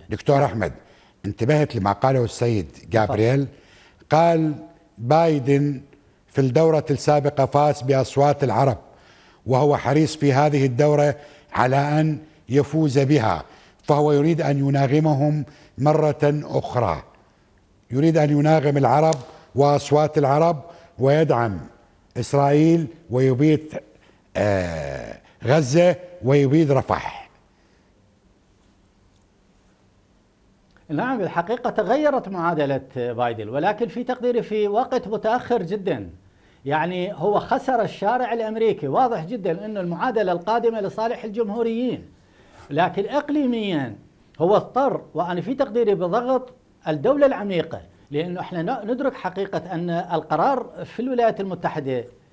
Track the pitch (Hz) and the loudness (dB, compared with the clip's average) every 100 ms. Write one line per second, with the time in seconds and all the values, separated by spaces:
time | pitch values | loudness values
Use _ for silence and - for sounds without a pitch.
0 | - 104 - 139 135 113 85 - - _ | -10 -4 2 2 2 0 -6 -6 -18 _
1 | _ _ 101 - 120 151 147 117 98 101 | _ _ -10 -4 0 2 0 0 -2 2
2 | 131 135 113 - 120 110 76 - - 113 | 2 2 -2 -2 0 0 -4 -12 -2 0
3 | 107 107 113 139 131 - _ - _ _ | 2 2 2 2 -2 -8 _ -20 _ _
4 | _ 151 170 165 156 143 - - _ - | _ 2 4 4 0 -4 -12 -20 _ -10
5 | 120 156 165 147 127 139 143 131 - - | 2 4 4 2 2 2 2 -4 -12 -20
6 | _ _ _ - 131 131 165 160 - 135 | _ _ _ 0 2 4 4 2 0 -2
7 | - 147 139 - 131 143 147 139 131 135 | 2 2 2 0 0 2 2 0 0 0
8 | 127 139 143 139 131 117 135 101 - - | 0 2 2 2 0 2 2 0 -8 -20
9 | _ _ _ _ 110 127 147 139 117 147 | _ _ _ _ -2 2 2 2 2 2
10 | 156 - 143 131 151 143 135 120 147 147 | 2 0 2 4 2 2 0 2 2 4
11 | 147 139 - - _ - 127 135 147 151 | 2 -2 -12 -20 _ 0 2 2 2 2
12 | 156 143 - _ - 135 - 156 156 135 | 2 -2 -8 _ 0 0 2 0 2 2
13 | 135 151 110 80 - - - _ - 147 | 4 4 2 -2 -6 -20 -20 _ 0 2
14 | 151 143 156 160 143 143 139 139 135 151 | 4 4 2 0 0 0 0 2 2 2
15 | 156 139 151 151 135 - - - 143 156 | 2 2 0 0 -4 -14 -20 -2 2 4
16 | 151 139 147 147 139 135 - 120 104 78 | 2 2 0 0 -2 -6 -4 -2 -2 -2
17 | - _ _ _ _ _ _ _ _ 127 | -8 _ _ _ _ _ _ _ _ 0
18 | 165 160 147 147 156 156 147 143 127 143 | 2 4 2 2 4 4 2 2 4 4
19 | 160 143 - - - 120 143 143 - 147 | 4 0 -6 -20 -6 2 2 2 2 2
20 | 151 151 135 143 170 151 - - - - | 2 2 2 4 2 0 -8 -20 -20 -2
21 | 131 151 147 120 117 87 - - _ _ | 2 4 4 2 0 -4 -10 -20 _ _
22 | _ 120 113 139 139 147 160 165 143 - | _ -10 -2 0 4 4 4 4 0 -10
23 | - 127 135 127 156 151 - - - _ | -6 0 2 4 4 2 -2 -12 -14 _
24 | _ _ _ - 104 95 87 80 71 67 | _ _ _ -2 0 0 -2 -6 -8 -10
25 | 57 - _ _ 113 156 127 160 180 - | -12 -16 _ _ 0 2 4 4 4 2
26 | - - 120 143 135 156 147 135 - 87 | -6 -6 2 2 4 4 4 2 0 -4
27 | - - - _ _ _ _ _ _ _ | -4 -12 -18 _ _ _ _ _ _ _
28 | _ _ _ _ _ _ _ _ _ _ | _ _ _ _ _ _ _ _ _ _
29 | _ _ _ _ _ _ _ _ _ _ | _ _ _ _ _ _ _ _ _ _
30 | _ _ _ _ _ _ _ _ - 151 | _ _ _ _ _ _ _ _ -6 -4
31 | 247 247 175 170 180 240 233 - 185 269 | -2 -2 -2 -4 -4 -4 -2 -2 0 2
32 | 294 254 185 185 170 156 139 135 135 127 | 2 0 -4 -4 -2 0 0 -2 -6 -6
33 | 120 117 120 113 104 135 185 208 220 196 | -6 -2 -2 -2 -6 -2 -2 -2 -6 -6
34 | 247 247 240 240 175 214 208 208 254 254 | -6 -4 -2 -2 -2 -2 0 -2 -2 -4
35 | 190 214 220 247 - 233 165 208 185 127 | -4 -4 -2 -2 -2 -2 -2 -6 -4 -6
36 | 90 - _ _ _ _ 135 156 170 180 | -8 -16 _ _ _ _ -4 -2 -2 -4
37 | 175 175 190 202 - 247 254 240 190 - | -6 -4 0 0 0 -2 0 -2 -2 -2
38 | 196 247 233 233 220 220 220 196 139 180 | -2 -2 -2 -4 -4 -2 -2 0 -2 0
39 | 254 208 160 233 185 175 214 208 175 170 | 0 -2 -6 -6 -4 -6 -6 -6 -6 -4
40 | 254 220 185 175 190 233 233 226 196 - | -2 0 0 -2 -2 0 0 -2 -6 -4
41 | 233 226 226 208 208 233 233 226 254 120 | -6 -6 -8 -6 -4 -2 -2 -2 -4 -4
42 | - _ _ _ _ - - 147 175 175 | -10 _ _ _ _ -20 -6 -2 0 -2
43 | 208 285 294 294 254 233 202 156 123 101 | -2 -4 -2 -2 0 -2 -2 -2 -4 -10
44 | - _ _ - 170 208 - 247 269 175 | -20 _ _ -2 2 2 0 -2 -2 -2
45 | - 151 175 180 196 269 269 226 208 185 | -6 -6 -4 -4 -6 -4 -2 0 0 0
46 | 175 220 247 254 254 - _ _ 165 151 | 0 -2 0 -2 -4 -16 _ _ -6 -2
47 | 214 285 269 202 202 175 - 101 - _ | 0 2 2 0 -2 -4 -4 -10 -16 _
48 | _ 147 175 175 - 175 175 247 208 254 | _ -6 -6 -8 -8 -6 -6 -6 -6 -4
49 | 277 - 185 185 196 170 175 170 175 170 | -4 -4 -8 -6 -6 -6 -6 -6 -4 -4
50 | 175 160 - 156 233 262 220 180 165 - | -4 -6 -2 0 0 0 -6 -12 -12 -8
51 | 254 240 226 - 190 175 - 156 135 123 | -4 0 0 0 -6 -6 -6 -6 -4 -6
52 | 110 - _ | -6 -16 _